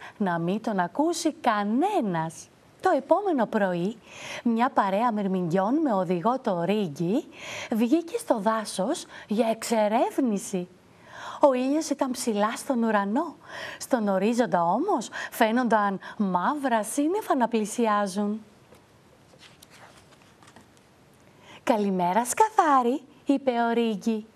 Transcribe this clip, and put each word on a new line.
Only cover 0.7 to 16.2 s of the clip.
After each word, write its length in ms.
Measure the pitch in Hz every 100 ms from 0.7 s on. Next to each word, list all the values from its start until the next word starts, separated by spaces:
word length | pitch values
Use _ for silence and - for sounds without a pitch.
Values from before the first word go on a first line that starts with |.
| 202
ακούσει 540 | 175 - 311 330 320
κανένας. 1160 | - 254 214 208 233 370 403 226 170 160 - - _ - -
Το 100 | 370 311
επόμενο 500 | 254 330 403 302 233
πρωί, 520 | 226 196 175 180 233 - - - -
μια 260 | - 226 247
παρέα 420 | 262 208 190 240
μυρμηγκιών 600 | 214 196 185 175 185 190
με 180 | 285 311
οδηγό 460 | 196 180 180 180 254
το 240 | 247 180
Ρίγκι 600 | 170 214 190 139 170 233 - - - - -
βγήκε 460 | 220 233 311 339 480
στο 200 | - 247
δάσος 680 | 196 220 208 - 190 339 - - -
για 220 | 208 233
εξερεύνηση. 1200 | 226 - 233 208 220 370 415 262 202 - 185 180 - - - - - - -
Ο 120 | 294
ήλιος 360 | 254 262 294 320
ήταν 220 | 285 269
ψηλά 460 | 247 - 208 208 247
στον 260 | - 254
ουρανό. 540 | 226 208 196 226 330 - - - - -
Στον 300 | - 247 208
ορίζοντα 560 | 190 202 240 226 175
όμως 440 | 170 202 381 330 208 - -
φαίνονταν 720 | - 220 233 247 214 202 190 -
μαύρα 680 | -